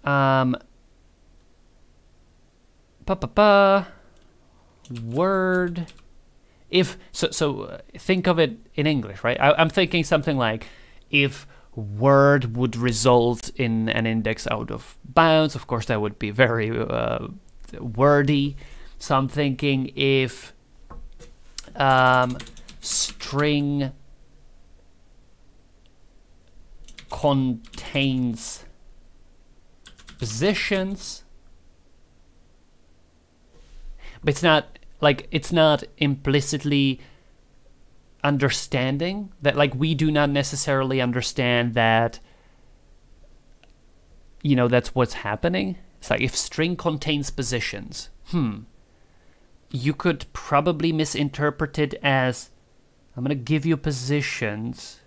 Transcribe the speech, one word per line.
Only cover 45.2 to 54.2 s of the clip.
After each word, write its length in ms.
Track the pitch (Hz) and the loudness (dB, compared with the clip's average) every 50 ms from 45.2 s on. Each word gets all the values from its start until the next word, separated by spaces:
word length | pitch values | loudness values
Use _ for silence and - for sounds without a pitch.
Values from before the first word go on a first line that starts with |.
| - 101 107 - - 170 180 185 196 190 180 - - - _ - | -6 -6 -4 -2 -2 -2 -2 -2 -4 -4 -6 -10 -14 -20 _ -18
It's 120 | - - | -4 -4
like, 120 | - - | -2 0
if 120 | - 127 - | 0 -2 -2
string 420 | - - - - - 160 175 175 | -4 -6 -6 -2 -2 -2 -2 -2
contains 540 | - - 170 156 143 - 160 151 147 139 - | -2 -4 -4 -4 -2 -2 -2 -2 -2 -2 -4
positions, 800 | - - 127 113 127 117 - - - 101 95 - - - - - - - - | -6 -6 -4 -4 -4 -4 -4 -6 -8 -10 -12 -12 -14 -14 -14 -16 -18 -20 -12
hmm, 340 | - - 175 139 113 101 104 110 - _ - _ _ _ _ _ _ _ _ _ - _ _ _ _ _ _ _ _ | -4 -2 -2 -2 -2 -4 -8 -14 -18 _ -20 _ _ _ _ _ _ _ _ _ -20 _ _ _ _ _ _ _ _
you 220 | - 123 123 147 | -10 -4 -2 -2
could 320 | 147 - - 175 160 - - - | -4 0 0 -2 -2 -2 -8 -14
probably 600 | - - - - 151 143 147 180 170 147 170 170 | -14 -16 -6 0 0 2 2 2 -2 0 -2 0
misinterpret 840 | 160 156 156 147 - - 147 139 - - 147 147 147 - 156 143 - 151 | 0 0 -2 -2 -2 -2 -2 -2 -2 -2 -2 -2 -2 -2 -6 -4 -2 -2
it 160 | 151 143 - - | -2 -2 -4 -4
as, 480 | - 143 135 135 127 127 117 - - - - _ _ _ _ _ _ _ _ _ _ _ _ | 0 0 2 2 2 0 -2 -4 -10 -14 -20 _ _ _ _ _ _ _ _ _ _ _ _
"I'm 80 | 123 123 | -6 -4
gonna 100 | 135 151 | -4 -4
give 300 | 135 117 135 156 151 139 | -4 -2 -2 -2 0 2
you 120 | 165 160 | 0 -2
positions." 1200 | 143 - 156 143 127 123 131 147 147 | 0 -2 -4 -4 -4 -2 -2 -2 -2